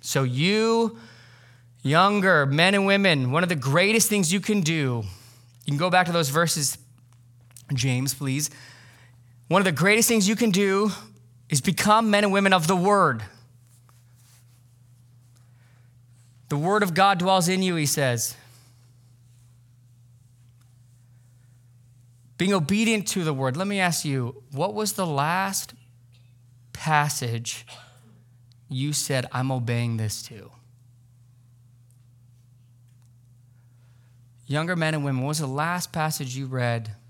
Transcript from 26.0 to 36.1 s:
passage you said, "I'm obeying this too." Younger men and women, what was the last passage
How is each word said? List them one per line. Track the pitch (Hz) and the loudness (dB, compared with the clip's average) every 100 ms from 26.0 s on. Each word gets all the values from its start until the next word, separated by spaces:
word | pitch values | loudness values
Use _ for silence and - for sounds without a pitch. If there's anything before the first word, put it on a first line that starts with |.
| _ - - - _ - - | _ -20 -20 -20 _ -20 -20
passage | - 160 151 147 - 120 117 117 - - - - - - - _ _ - - _ | -10 -2 0 0 -4 -6 -6 -8 -12 -14 -20 -20 -20 -20 -20 _ _ -20 -20 _
you | 131 143 | -6 -4
said, | 147 - 135 123 | -4 -2 -4 -2
"I'm | 127 131 | -4 -2
obeying | 131 120 117 120 113 | -2 -2 -2 -2 -2
this | 110 - | -4 -6
too." | - 113 - - _ _ _ _ _ _ _ _ _ _ - _ _ _ _ _ - _ _ _ _ _ _ _ - - _ - _ _ _ _ _ - _ - - _ - | -12 -18 -20 -20 _ _ _ _ _ _ _ _ _ _ -20 _ _ _ _ _ -20 _ _ _ _ _ _ _ -20 -20 _ -20 _ _ _ _ _ -20 _ -20 -20 _ -6
Younger | 143 165 180 | -4 -2 -2
men | 160 | -2
and | 156 | -2
women, | 143 135 | -2 -2
what | 135 | -2
was | 156 | -4
the | 143 | -4
last | 135 160 180 - | -4 -4 -4 -6
passage | - 156 | -4 -4